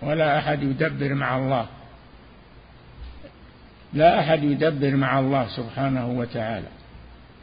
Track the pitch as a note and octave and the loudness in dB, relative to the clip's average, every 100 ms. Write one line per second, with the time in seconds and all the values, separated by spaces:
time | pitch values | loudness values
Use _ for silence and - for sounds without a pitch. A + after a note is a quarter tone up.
0 | C#3+ D#3 D#3 D3 D3+ D3 C#3 C3 D#3 C#3 | -2 0 2 2 0 -2 -2 0 -2 -2
1 | C#3+ C#3 C3 C3 C3 C3 A2 - - - | -2 -2 0 0 0 0 -2 -10 -20 -20
2 | - - - - - - - - - - | -20 -20 -20 -20 -20 -20 -20 -20 -20 -16
3 | - - - - - - - - - C#3+ | -16 -16 -18 -20 -20 -20 -20 -20 -8 4
4 | D#3+ G#3 D3+ D#3+ D3 C#3 D#3 C#3+ C#3 C3+ | 6 6 4 2 2 2 2 2 0 2
5 | C3 C3+ C3+ C#3 A#2 - A#2 C3 C3+ C3 | 2 2 2 2 0 -4 -8 -4 -2 -2
6 | A#2+ B2 A#2+ A#2+ A2 A2 - - - - | -2 -4 -4 -4 -4 -6 -8 -16 -20 -20
7 | - - - - | -20 -20 -20 -14